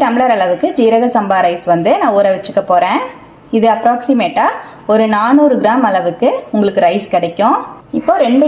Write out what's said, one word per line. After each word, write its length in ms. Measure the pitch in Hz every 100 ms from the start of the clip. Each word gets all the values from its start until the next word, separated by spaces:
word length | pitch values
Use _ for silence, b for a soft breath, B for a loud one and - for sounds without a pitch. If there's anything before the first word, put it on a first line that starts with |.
டம்ளர் 320 | 254 240 254 214
அளவுக்கு 300 | 180 180 294 -
ஜீரக 320 | 226 226 240 233
சம்பா 220 | 202 190 175
ரைஸ் 180 | 170 -
வந்து 180 | 170 180 370
நான் 140 | 277 202
ஊற 80 | 202 185
வச்சுக்க 260 | - 202 190
போறேன். 280 | 180 180 226 508 - - - - 226
இது 100 | 226
அப்ராக்சிமேட்டா 720 | 214 233 240 - 240 185 - 294 - B B -
ஒரு 120 | 214 220
நானூறு 400 | 208 226 285 294 233
கிராம் 200 | 208 247 226
அளவுக்கு 400 | 190 175 170 254 539 -
உங்களுக்கு 280 | 214 202 196
ரைஸ் 220 | 175 202 -
கிடைக்கும். 420 | 180 170 - 220 392 - - - -
இப்போ 140 | - 370
ரெண்டு 220 | 240 262